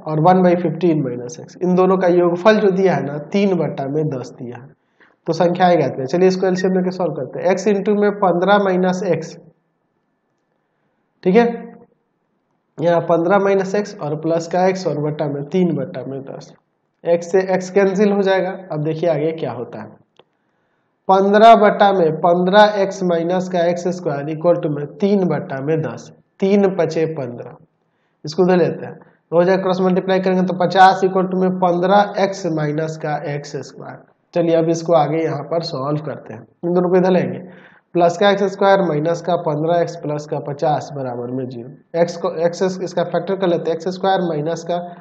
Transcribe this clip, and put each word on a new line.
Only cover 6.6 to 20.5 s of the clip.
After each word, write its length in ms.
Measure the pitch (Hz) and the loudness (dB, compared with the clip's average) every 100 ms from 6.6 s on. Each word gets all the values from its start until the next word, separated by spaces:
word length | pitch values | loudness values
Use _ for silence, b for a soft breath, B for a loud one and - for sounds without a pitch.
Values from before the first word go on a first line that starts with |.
| 190 | 0
लेके 180 | 185 185 | 0 -2
सॉल्व 220 | - 170 | -2 -4
करते 260 | 151 131 - | -4 -8 -2
हैं। 160 | 170 190 | 0 0
x 120 | 214 | 0
into 260 | 196 185 208 | 0 0 0
में 140 | 208 202 | 0 2
पन्द्रह 380 | 185 175 185 202 | 0 2 4 4
माइनस 420 | 196 185 185 180 175 | 4 2 0 0 -2
x, 240 | 156 156 - - _ _ _ _ _ _ _ _ _ _ _ _ _ _ _ _ _ | -2 -4 -16 -20 _ _ _ _ _ _ _ _ _ _ _ _ _ _ _ _ _
ठीक 120 | 180 208 | 2 4
है, 100 | 233 - - - _ _ _ _ _ _ _ _ _ - | 4 -2 -12 -20 _ _ _ _ _ _ _ _ _ -2
यहाँ 240 | 165 170 | 2 2
पन्द्रह 360 | 160 170 175 202 | 2 2 4 2
माइनस 360 | 196 196 190 208 | 4 0 0 -4
x 180 | 208 - | -6 -8
और 160 | 147 156 | -8 -4
प्लस 260 | 160 165 165 | -2 -2 -2
का 200 | 180 190 | 0 0
x 200 | 185 165 | 0 -4
और 140 | 147 | -4
बट्टा 260 | 151 151 151 | -4 -4 -4
में 160 | 143 143 | -6 -2
तीन 280 | 190 175 143 | 0 0 0
बट्टा 280 | 127 135 127 | -6 -10 -10
में 140 | 135 | -12
दस, 300 | - - - - _ _ _ _ | -12 -16 -18 -20 _ _ _ _
x 240 | 165 175 175 | 0 0 2
से 140 | 190 185 185 | 0 2 -2
x 120 | - | 0
कैंसिल 400 | 196 196 190 214 | 0 2 2 2
हो 100 | 202 | 2
जाएगा। 320 | 190 190 180 185 - | 2 0 -2 -6 -8
अब 120 | 156 | -6
देखिए 260 | 151 156 170 | -4 -2 0
आगे 220 | 147 156 | 0 -2
क्या 180 | 160 139 | -4 -8
होता 280 | 120 117 113 | -8 -12 -14
है, 80 | 104 - _ _ _ _ _ | -16 -20 _ _ _ _ _